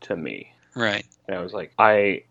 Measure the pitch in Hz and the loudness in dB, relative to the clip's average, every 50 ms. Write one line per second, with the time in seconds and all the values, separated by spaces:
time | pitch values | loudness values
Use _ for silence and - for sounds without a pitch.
0 | - - 104 85 78 62 53 - - - _ _ _ _ - 123 117 107 101 104 | -10 -8 -8 -6 -8 -8 -10 -12 -16 -20 _ _ _ _ -6 -4 -2 -2 -2 -4
1 | 101 _ _ _ _ - 95 90 90 92 101 101 87 - _ - 113 107 107 104 | -6 _ _ _ _ -8 -8 -8 -8 -8 -8 -10 -10 -6 _ 4 4 6 6 6
2 | 101 101 92 - - _ | 4 2 0 -2 -6 _